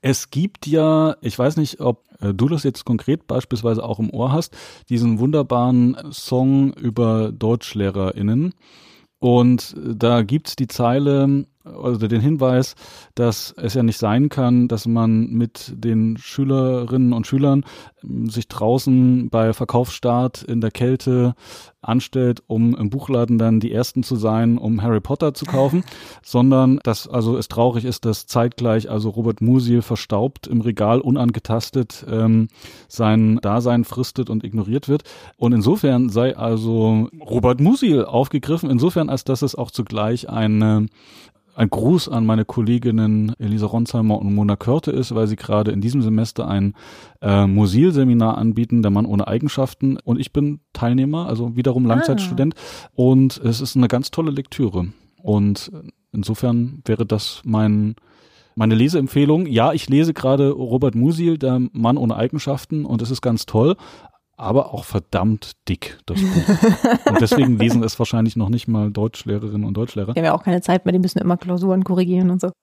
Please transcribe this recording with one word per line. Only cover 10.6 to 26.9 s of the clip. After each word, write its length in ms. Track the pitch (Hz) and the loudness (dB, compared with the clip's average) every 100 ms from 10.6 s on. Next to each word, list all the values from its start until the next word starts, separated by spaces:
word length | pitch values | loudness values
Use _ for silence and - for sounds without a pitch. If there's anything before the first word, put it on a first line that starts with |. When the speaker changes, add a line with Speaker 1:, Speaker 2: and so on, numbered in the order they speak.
| 127 | -6
Speaker 1:
Zeile, 760 | - 120 131 143 139 139 139 - _ - | -2 0 2 2 2 2 0 -2 _ -20
also 420 | - 127 117 110 | -8 -4 -2 0
den 140 | 117 | 2
Hinweis, 540 | 127 156 131 127 135 - - - - - | 2 2 2 2 0 -6 -20 -20 -18 -2
dass 380 | 117 104 - - | -2 -2 -8 -8
es 160 | 117 | -4
ja 100 | 123 | 0
nicht 140 | 117 110 | 0 0
sein 320 | 110 113 147 | 0 2 0
kann, 380 | - 123 123 120 | 0 2 4 2
dass 180 | 113 117 | 0 -2
man 400 | 113 113 110 117 | 0 2 2 0
mit 440 | 117 117 - - 120 | -2 -4 -6 -16 -8
den 420 | 117 110 110 113 | -2 0 0 -2
Schülerinnen 960 | - - 135 135 131 127 120 127 127 | -10 -4 0 0 0 -2 -2 2 2
und 140 | 117 110 | 2 0
Schülern, 360 | 135 143 139 - - - _ | 0 2 2 -2 -16 -20 _
ähm, 260 | - 131 113 | -12 -8 -6
sich 180 | 110 113 | -6 -8
draußen 840 | - 107 131 135 131 127 127 120 | -4 0 0 2 4 4 2 0
bei 240 | 113 113 | 0 0
Verkaufsstart 880 | 110 117 123 127 - 123 120 127 - | 0 -2 -2 -2 -4 -2 0 -2 -6
in 200 | - 117 | -6 -2
der 100 | 113 | -2
Kälte 640 | - 123 131 - 123 123 120 - - - _ | -2 -2 -2 0 2 2 -2 -12 -20 -20 _
anstellt, 600 | - 120 - 131 127 117 _ | -2 -2 -2 -2 0 -2 _
um 280 | 113 117 120 | 0 2 2
im 140 | 104 | -2
Buchladen 480 | 131 - 127 117 117 | -4 -2 -2 2 2
dann 220 | 113 110 | 4 2
die 120 | 113 | 0
Ersten 320 | 107 127 - | -2 -2 -4
zu 120 | 123 120 | -4 -2
sein, 420 | 110 110 117 117 | 0 2 2 2
um 240 | 110 113 | 0 -2
Harry 180 | 113 110 | 0 0
Potter 340 | - 139 156 | 0 -2 -2
zu 120 | 135 147 | -4 -4
kaufen, 380 | 135 135 165 180 - | 0 2 2 -2 -14
<laughs> 200 | - - | -20 -20
sondern 560 | - 123 131 131 131 135 | -4 2 4 6 4 2
dass, 240 | - | 0